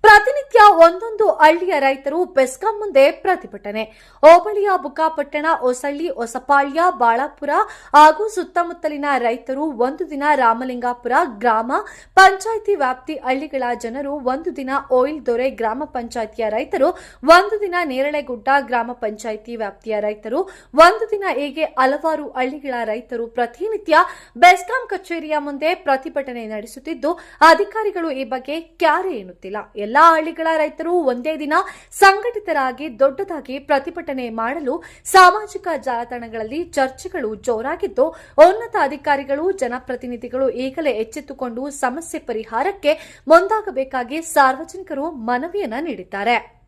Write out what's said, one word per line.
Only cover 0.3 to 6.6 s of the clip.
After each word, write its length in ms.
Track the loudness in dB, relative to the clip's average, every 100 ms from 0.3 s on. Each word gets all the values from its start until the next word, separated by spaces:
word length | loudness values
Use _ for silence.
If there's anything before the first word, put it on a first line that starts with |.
| -4 0 8 8
ಒಂದೊಂದು 600 | 10 6 6 -8 0 0
ಹಳ್ಳಿಯ 440 | 6 6 4 0 0
ರೈತರು 460 | 0 -2 -4 -4
ಬೆಸ್ಕಾಂ 540 | -2 0 -2 -2 -4 -4
ಮುಂದೆ 320 | 0 4 4
ಪ್ರತಿಭಟನೆ. 720 | 2 -2 -4 -4 -16 -10 -8 -8 _ _ _
ಹೋಬಳಿಯ 480 | 8 8 6 -2 0 0
ಬುಕ್ಕಾಪಟ್ಟಣ, 640 | -2 -2 -2 -2 -6 -4 -2 0
ಹೊಸಳ್ಳಿ, 500 | 0 -2 -6 -6 -6
ಹೊಸಪಾಳ್ಯ, 720 | -6 -8 -8 2 2